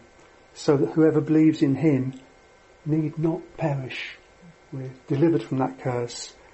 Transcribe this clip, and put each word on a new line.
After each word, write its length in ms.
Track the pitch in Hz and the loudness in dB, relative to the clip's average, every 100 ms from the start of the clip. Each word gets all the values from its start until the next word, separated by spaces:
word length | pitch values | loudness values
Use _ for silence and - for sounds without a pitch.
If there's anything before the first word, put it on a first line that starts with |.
| - _ - _ _ | -18 _ -20 _ _
so 220 | - - 143 | -8 0 2
that 160 | 165 | 2
whoever 280 | 165 156 147 | 2 4 4
believes 420 | 147 156 156 156 | 2 4 4 4
in 120 | 147 | 2
him 440 | 131 156 131 131 - - _ _ _ _ _ 151 | 2 2 2 -2 -8 -18 _ _ _ _ _ -4
need 320 | 156 151 156 | -2 -2 -2
not 240 | 160 359 - - | -2 -2 -8 -6
perish. 600 | 160 139 127 - - - _ _ 170 - - | -4 -4 -6 -10 -14 -16 _ _ -20 -20 -14
We're 200 | 135 131 131 - | -12 -12 -12 -4
delivered 340 | 139 165 156 | 2 2 2
from 160 | - 131 | -2 -2
that 220 | 131 - | -4 -4
curse, 520 | 135 120 120 - - - - | -4 -4 -6 -10 -16 -18 -20